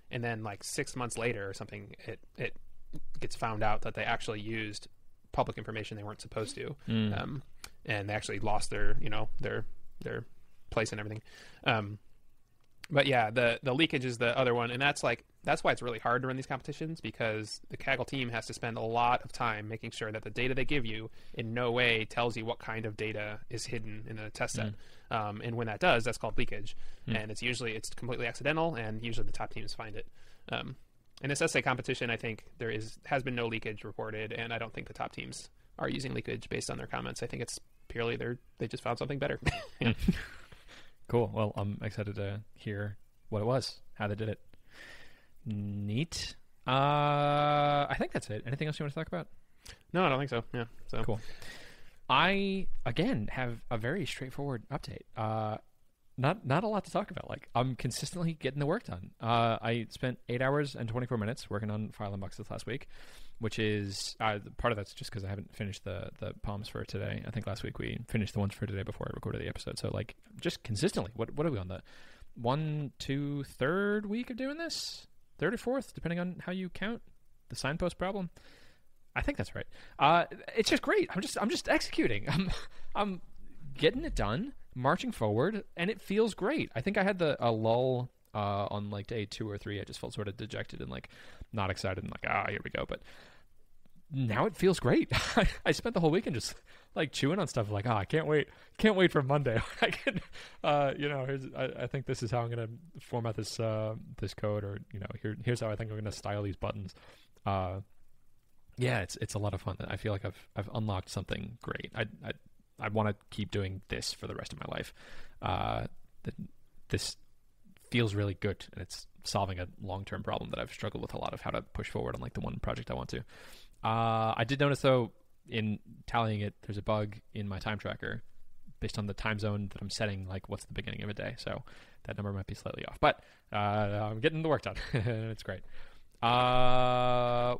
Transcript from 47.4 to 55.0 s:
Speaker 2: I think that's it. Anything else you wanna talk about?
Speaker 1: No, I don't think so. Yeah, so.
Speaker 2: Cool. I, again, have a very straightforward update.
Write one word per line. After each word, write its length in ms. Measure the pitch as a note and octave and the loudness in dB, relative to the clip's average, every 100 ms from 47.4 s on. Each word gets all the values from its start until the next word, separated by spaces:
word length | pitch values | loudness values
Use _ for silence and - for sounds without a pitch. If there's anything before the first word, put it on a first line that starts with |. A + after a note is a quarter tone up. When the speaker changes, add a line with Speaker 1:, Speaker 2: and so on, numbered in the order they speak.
| D3 D3 D3 C#3+ C#3+ | 6 6 6 6 4
Speaker 2:
I 60 | C3+ | 2
think 140 | E4+ | 0
that's 160 | - - | 0 -2
it. 140 | G#2+ B2 | -6 -4
Anything 200 | C#3 D3+ | -2 -2
else 120 | D3 | -2
you 40 | D3 | -4
wanna 80 | |
talk 140 | D3+ D#3+ | -4 -4
about? 200 | F3+ - - - - - - - | -4 -6 -12 -18 -20 -20 -20 -2
Speaker 1:
No, 140 | F3 F3+ | 4 4
I 40 | |
don't 80 | C3 | 4
think 100 | C#3 | 2
so. 140 | A#2+ - | 0 -2
Yeah, 120 | B2 A2+ - - | -4 -4 -6 -2
so. 160 | - | 0
Speaker 2:
Cool. 160 | A2+ G#2+ - - - - - - - - - | 2 0 -2 -8 -8 -10 -14 -14 -16 -8 2
I, 580 | C3 E3+ G3 G3 F#3+ - - B2+ | 6 6 4 2 2 4 4 4
again, 420 | A#2 G#3 C#3+ G#2 | 2 2 2 0
have 300 | - B2 A#2 - | -2 -2 -4 -4
a 80 | A#2 | -2
very 280 | A2+ F#3 D#3 | 0 -2 -2
straightforward 580 | - C3 B2+ C#3+ B2 - | -4 -6 -4 -4 -4 -6
update. 320 | D3 - - | -8 -6 -12